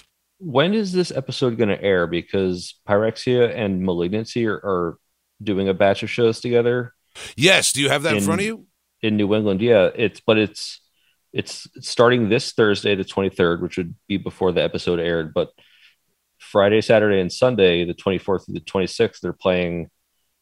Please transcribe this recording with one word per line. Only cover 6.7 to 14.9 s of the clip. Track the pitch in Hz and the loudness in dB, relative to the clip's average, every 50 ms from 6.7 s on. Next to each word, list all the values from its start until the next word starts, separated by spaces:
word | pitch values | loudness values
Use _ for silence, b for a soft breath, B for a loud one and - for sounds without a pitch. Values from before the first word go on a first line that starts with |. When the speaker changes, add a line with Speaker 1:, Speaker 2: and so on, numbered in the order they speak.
| 120 123 123 120 - _ _ B B B B B B - | 0 -2 -4 -6 -12 _ _ B B B B B B 0
Speaker 2:
Yes. | 135 185 190 175 113 - - | 2 4 4 4 2 0 -2
Do | 139 | -2
you | 143 135 | 0 0
have | 139 143 139 | 0 0 0
that | 165 - | 0 0
in | 104 | 0
Speaker 1:
In | 98 | 0
Speaker 2:
front | 98 165 - 202 | 0 0 0 -2
of | |
you? | 220 226 220 - _ _ _ _ _ _ _ | -4 -6 -10 -14 _ _ _ _ _ _ _
Speaker 1:
in | - 110 107 | -4 -2 -2
New | 104 104 95 107 | 0 0 0 0
England, | 110 107 104 95 95 110 | 0 0 0 0 0 4
yeah. | 120 117 104 92 85 - | 4 6 6 6 4 2
It's, | - 120 98 - - | 0 -2 -4 -4 -2
but | - - 110 | 0 2 2
it's, | 110 107 95 - - - - - - _ _ _ _ _ _ _ _ _ _ - | 2 2 0 -4 -8 -14 -14 -14 -18 _ _ _ _ _ _ _ _ _ _ -10
it's | - - - - - - - _ - | -10 -10 -10 -12 -18 -18 -20 _ -18
starting | 127 - - - 120 117 123 127 117 101 | -14 -4 0 2 4 4 4 2 2 2
this | 107 127 - - - | 0 0 -2 -2 0
Thursday, | - 117 107 101 95 - 107 104 | 2 2 2 2 0 0 -2 -2
the | 95 95 | -2 -2
twenty-third, | - - - 98 95 - - 92 85 85 85 87 | -4 -4 -4 -2 -2 0 0 0 0 0 0 -4
which | 85 - - | -6 -6 -6
would | 90 85 - - _ - | -8 -8 -10 -14 _ -6
be | 101 90 | -6 -6
before | - 90 - - 98 92 87 | -6 -8 -6 -2 -2 0 0
the | 85 76 | 0 -2
episode | 85 - 90 - - | -2 -4 -4 -4 -2